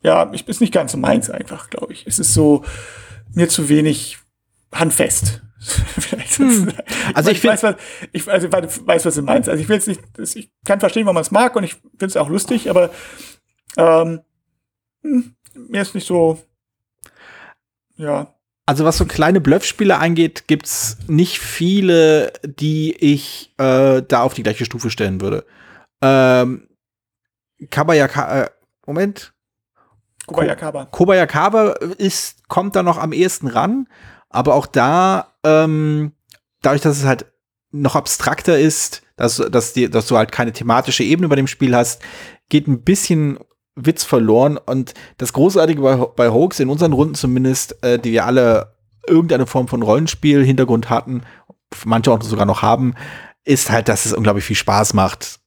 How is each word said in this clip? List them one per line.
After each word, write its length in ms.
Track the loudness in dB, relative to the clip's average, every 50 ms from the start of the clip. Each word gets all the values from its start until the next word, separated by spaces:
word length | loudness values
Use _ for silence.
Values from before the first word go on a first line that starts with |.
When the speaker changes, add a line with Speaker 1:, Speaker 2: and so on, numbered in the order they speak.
Speaker 1:
ja, 300 | 2 2 2 2 2 0 -4
ich, 140 | -14 -10
ist 140 | -10 -2 -2
nicht 120 | -2 0 0
ganz 200 | -2 -2 -2 -6
so 40 |
meins 320 | -4 -2 0 0 -2 -2 -4
einfach, 400 | -10 -12 -12 -14 -16 -18 -16 -14
glaub 220 | -12 -12 -12 -12
ich. 140 | -14 -18 -10
Es 120 | -8 -6 -4
ist 140 | -2 0 2
so 300 | 4 4 4 4 2 0 -8 -16 -16 -18 -18 -20 -20 -20 -20 -20 -20 -20 -8 0
mir 160 | 0 0 0
zu 180 | 0 -4 0 2
wenig 480 | 2 2 2 2 -2 -2 -6 -14 -16 -20 _ _ _ _ _ _ _ _ _ _
handfest. 720 | -4 -2 -2 0 0 -2 -2 -2 -2 -2 -2 -4 -4 -6 -14 -20
<laughs> 100 | _ _
Vielleicht 800 | -12 -6 -4 -4 -4 -4 -6 -8 -6 -6 -8 -10 -6 -8 0 2
Speaker 2:
Hm. 100 | 2 4
Speaker 1:
sozusagen. 320 | 4 2 0 -2 -4 -8 -12 -10 -8 -6 -6 -2 -2
Speaker 2:
Also 160 | 0 2 2
ich 40 | 0
Speaker 1:
Ich 40 | 2
Speaker 2:
find 120 | 2 2 2
Speaker 1:
weiß, 100 | 2 0
was, 120 | -2 -2 -2 -10 -20 -18 -18 -18 -12
ich, 160 | -10 -10 -4 0
also 180 | 0 0 0
ich 60 | 0 -2 -2 -2 -4 -10 -8 -2
weiß, 180 | 0 0 2 0
was 100 | -2 -2
du 60 | -2
meinst. 280 | -2 0 0 0 0 -2
Also 120 | -2 -4
ich 80 | 0 0
will 60 | 0
jetzt 100 | 0 0
nicht, 140 | -4 -6 -8 -10 -20 _
das, 220 | -12 -12 -10 -10
ich 160 | -12 -14 _ _ _ _
kann 140 | -2 0 0
verstehen, 260 | 0 0 0 0 0
warum 100 | 0 0
man's 160 | 0 -2 0
mag 240 | 2 2 2 2 0
und 80 | -2 -4
ich 140 | -4 -8 _ _ _ _
find's 200 | _ -8 -4 -2
auch 120 | -2 -2 -2
lustig, 400 | -2 -4 -2 -2 -4 -4 -2 0
aber, 200 | 2 2 2 2 -2 -14 -20 -20 -20 -20 -20 -20 -20 _ _ _ _ _ _ _ -2
ähm, 440 | 2 4 4 4 4 2 0 -4 -8 _ _ _ _ _ _ _ _ _ _ _ _ _ _ _ _ _
hm, 320 | -2 -2 -2 -2 -4 _ _ _ _ _
mir 260 | -20 -18 -8 -6 -6
ist 140 | -6 -4 -6
nicht 120 | -10 -6
so, 340 | -2 0 2 2 2 0 -4 _ _ _ _ _ _ _ _ _ _ _ _ -20 -20 _ _ -20 -20 -20 -20 -20 -20 -20 _ _ _ _ _ _ _ _
ja. 380 | -12 -6 -4 -4 -4 -6 -10 _ _ _ _ _ _ _
Speaker 2:
Also 200 | -2 0 2 2
was 120 | 2 2
so 80 | 0 -2
kleine 360 | -2 0 0 2 2 2 2
Bluffspiele 560 | 4 4 2 2 2 -4 -4 -2 0 2 2
angeht, 500 | 2 0 0 2 2 0 0 -2 -10 _
gibt's 500 | -2 -2 -2 -2 -8 -8 -6 -6 -8 -8 -10 -6
nicht 320 | 0 2 2 2 2 -2 -10
viele, 920 | -10 -10 -6 -4 -2 0 0 2 2 4 4 6 6 6 4 4 2 -2 -6 -12 -16
die 480 | -16 -8 -4 -4 -2 -2 -2 -2 -4 -4
ich, 600 | 0 2 2 2 2 -2 -10 -16 -18 -20 _ _
äh, 440 | -2 0 2 4 4 4 4 4 2
da 200 | 2 0 0 2 2
auf 100 | 0 -2
die 100 | -4 -4
gleiche 200 | -4 -4 -4 -6
Stufe 240 | -8 -8 -8 -8 -8
stellen 300 | -4 -4 -4 -4 -4 -4
würde. 240 | -4 -4 -4 -6 -8 _ _ _ -20 _ -20 -20 _ _ _ _
Ähm, 640 | 2 2 4 4 4 4 4 2 2 0 -4 -10 _ _ _ _ _ _ _ _ _ _ _ _ _ _ _ _ _ _ _ _ -18 -6
Kabayaka-, 720 | -2 -2 0 2 4 4 2 2 0 -4 -4 -2 -2 -2 -2
äh, 40 | -4 _ _ _ _ _ _ _
Moment. 460 | -8 -4 -4 -4 -4 -4 -10 -18 -20 _ _ _ _ _ _ _ _ _ _ _ _ _ _ _ _ _ _ -16
Speaker 1:
Kobayakawa. 580 | -6 -2 -2 -2 -2 -2 -6 -8 -10 -10 -10 -14
Speaker 2:
Ko-, 120 | _ -2 0
Kobayakawa 720 | 2 4 4 4 2 0 0 0 0 2 2 2 2 2 0 -4 -8 -10 -6
ist, 500 | -2 -2 -2 -2 -2 -8 -10 -14 _ _
kommt 280 | _ -4 -2 -2 0 -2
da 80 | 0 2
noch 140 | 2 0
am 160 | 0 -2 -4 0
ehesten 340 | 0 0 0 0 -4 -6
ran, 400 | -4 -2 0 0 0 -2 -4 -4 _ _ _ -20 -20 -20 _ _ _
aber 260 | -4 -2 2 2 2
auch 100 | 2 0
da, 680 | 0 0 2 2 4 4 2 2 2 0 -2 -4 _ _ _ 2
ähm, 720 | 4 4 4 4 2 0 0 -2 -2 -2 -2 -4 -6 _ _ _ _ -20 _ _ _ _ _
dadurch, 200 | 0 0 0 2
dass 160 | 2 0 0
es 80 | 2 0
halt 200 | 0 0 -2 -4 _ _ _ _ _ _ _ _ _
noch 240 | -8 -2 -2 0 0
abstrakter 600 | -2 -2 -4 -6 -4 -2 -4 -4 -2 0 2 4
ist, 440 | 4 4 2 2 -2 -6 -8 -10 -14 _ _ _
dass, 220 | -2 -2 -2 0
dass 360 | -2 -4 0 0 -2 -2 0 -2
die, 160 | -2 -2 0
dass 180 | 0 -2 -2
du 100 | 2 2
halt 140 | 2 2 0
keine 220 | -2 -4 -4 -4 -6
thematische 500 | -8 -2 0 0 0 0 -2 -2 -2 0
Ebene 240 | 0 0 0 2
bei 80 | 0 2
dem 120 | 0 0
Spiel 280 | -2 -2 _ 0 2 2
hast, 260 | 2 0 0 -4 -10 -14 -20 -20 -20 -20 -20 -20 _ _ _
geht 180 | -2 0 2
ein 160 | 0 -2 0 2
bisschen 560 | 0 0 0 0 0 0 0 0 -2 -4 -8 -14 _ _ _ _ _ _
Witz 280 | -2 -2 -2 -2 -2 -2
verloren. 540 | 0 2 2 4 4 4 4 4 2 0
Und 360 | -4 _ -4 -4 -4 -4 -6 -12 -20 -20 -20 _
das 160 | _ -10 -6 0
Großartige 480 | 2 2 4 4 4 2 2 2 2
bei 160 | 2 2 2
Ho-, 160 | 2 0 -2 _
bei 140 | 2 2 4
Hoax, 300 | 4 4 2 2 0 -2
in 100 | -2 -2
unseren 240 | 0 0 0 2 2
Runden 220 | 2 2 0 0
zumindest, 680 | -4 -2 0 0 2 2 0 0 -2 -4 -8 -12 _ 0
äh, 160 | 0 0 0
die 120 | 0 0
wir 140 | 0 0 2
alle 500 | 2 2 4 4 4 4 2 0 -4 _ _ _ _ _ _ 0
irgendeine 400 | 2 4 4 4 2 0 0 0
Form 200 | -2 -2 -4 -2
von 140 | -2 -4 -2
Rollenspiel-Hintergrund 1080 | 2 2 2 2 2 -2 -6 -2 2 4 4 4 4 4 4 2 2 2 2 0 0 -2
hatten, 340 | -2 -4 -2 -6 -10 -10 -10 -14 -20 _ _ _ -20 _ _ _ -20 -10 -4
manche 260 | -2 0 2 4 2
auch 100 | 2 2
sogar 240 | 0 -4 -2 0 0
noch 160 | 0 0 0
haben, 320 | 2 0 2 2 0 -2 -4 -6 -14 -18 -18 -18 -20 -20 _ _ _
ist 280 | 0 0 0 2 0
halt, 180 | 0 0 2 0
dass 160 | -2 0 -2
es 80 | -4 -2
unglaublich 320 | 0 0 0 0 0 -2
viel 100 | -2 -4
Spaß 380 | -4 -2 0 0 2 0 2 2
macht 460 | 0 0 0 -2 -8 -14 -16 -16 _ _